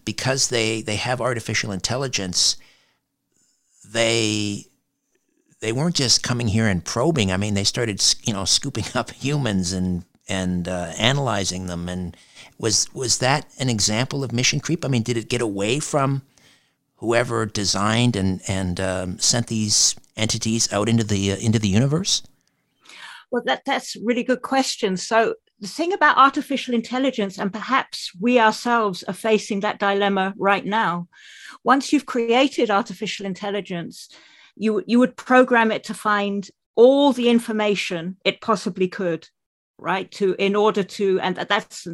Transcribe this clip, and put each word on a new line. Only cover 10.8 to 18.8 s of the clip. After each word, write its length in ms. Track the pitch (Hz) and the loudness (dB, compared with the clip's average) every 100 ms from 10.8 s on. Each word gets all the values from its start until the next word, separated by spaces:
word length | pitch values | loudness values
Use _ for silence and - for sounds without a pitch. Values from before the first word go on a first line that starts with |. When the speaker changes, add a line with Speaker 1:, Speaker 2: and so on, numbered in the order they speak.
| 85 82 | -6 0
Speaker 1:
analyzing 680 | 113 143 127 101 87 92 92 | 0 2 0 -2 -2 -6 -6
them. 220 | 85 87 | -6 -6
And 260 | 90 87 - _ - - - | -6 -8 -10 _ -20 -20 -6
was, 340 | 113 - - | -2 0 -2
was 240 | - 120 - | -6 -4 0
that 280 | 127 147 - - | 2 0 -2 -6
an 100 | 131 | -2
example 540 | 107 107 107 131 143 | 0 0 0 -2 -4
of 80 | 127 | -4
mission 300 | 117 123 117 | 0 0 0
creep? 240 | - 170 139 | -2 -2 0
I 20 | |
mean, 160 | 123 | 0
did 140 | 117 117 | 0 -4
it 120 | 104 | -2
get 120 | 120 | -2
away 380 | 117 98 107 143 | 0 0 0 0
from 440 | - 147 135 135 - _ _ _ _ _ _ - | 0 0 0 -2 -6 _ _ _ _ _ _ -8
whoever 500 | 110 117 127 113 110 | 0 2 2 0 -2
designed 680 | 110 95 98 104 113 123 104 | -2 -2 0 2 4 2 2
and, 260 | 95 92 - | 0 0 -2
and, 320 | 95 92 | -2 -2
um, 400 | 87 | -2